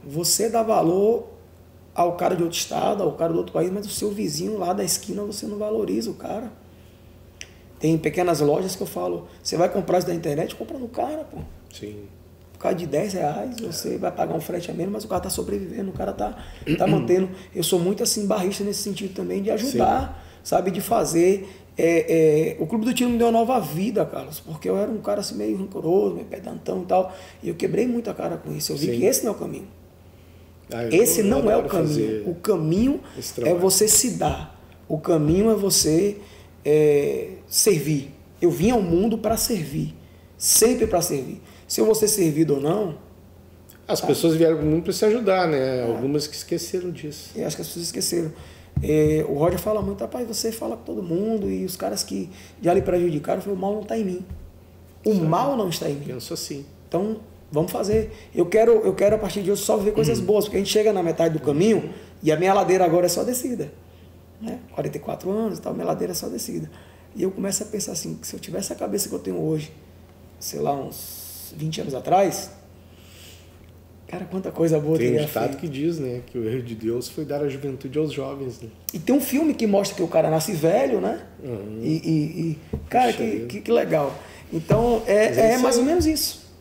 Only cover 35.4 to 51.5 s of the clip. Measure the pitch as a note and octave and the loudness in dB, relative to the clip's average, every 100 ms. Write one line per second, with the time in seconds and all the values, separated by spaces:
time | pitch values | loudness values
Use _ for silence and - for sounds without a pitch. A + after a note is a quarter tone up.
35.4 | A3 G#3 G3 - D#3+ D#3+ G3+ G3+ - - | 4 4 2 2 4 4 2 -2 -14 -20
36.4 | - - C#3 D3+ D3+ D3 C#3+ C3 - F#3+ | -20 -8 2 6 6 6 2 -2 -6 -12
37.4 | - - - E3+ C#3+ D3 B2+ - - - | -4 2 4 4 2 -2 -2 -16 -20 0
38.4 | F3 C#3+ G3 B3 F3+ E3+ A3 A3+ G#3+ A3 | 2 4 2 2 4 2 2 0 0 0
39.4 | - A3 C#3 D3 D3+ - - - - - | 0 -2 -2 -4 -6 -8 -20 -20 -20 -6
40.4 | - - A3+ B3+ A3 F3+ D#3 D3 B2+ - | 2 6 6 4 2 2 0 -4 -4 -10
41.4 | - - - - A3 A3 G#3 G3+ E3 D3 | -16 -20 -8 2 4 6 4 4 2 4
42.4 | D#3+ C#3 C#3+ G3 G3 D3+ - - - - | 4 4 2 0 0 -6 -16 -20 -20 -20
43.4 | - - - - - F3+ - C3 E3 D#3+ | -20 -20 -20 -20 -4 -2 2 2 4 6
44.4 | E3 D#3+ D3+ D#3+ E3+ F#3 G#3+ A3+ G#3 F#3 | 4 4 2 2 0 2 2 4 2 2
45.4 | F3 D3 C3 B2+ A#2 A2 C3 D3 C#3+ - | 2 2 0 0 0 0 0 -2 -4 -10
46.4 | - E3+ - F#3 F3+ C#3 D3+ D3 - A3 | -6 -6 -4 -6 -6 -8 -12 -14 -14 -8
47.4 | - - E3 F3 E3+ - F#3 F3 D#3+ - | -6 -6 -10 -8 -8 -4 -2 -2 -4 -8
48.4 | - - - - C#3 D#3 D3+ D#3 - C#3+ | -18 -20 -8 -4 2 4 4 2 0 2
49.4 | E3 F#3 G#3+ G#3+ G3 G3+ G3 B3+ A#3+ G#3 | 2 2 0 0 -2 -6 -6 -6 -6 -4
50.4 | A3+ A3 A3+ A#3 - A3 F3+ E3 G#3+ A3+ | -4 -4 -8 -8 -8 -8 -4 -2 0 0
51.4 | G3 | -2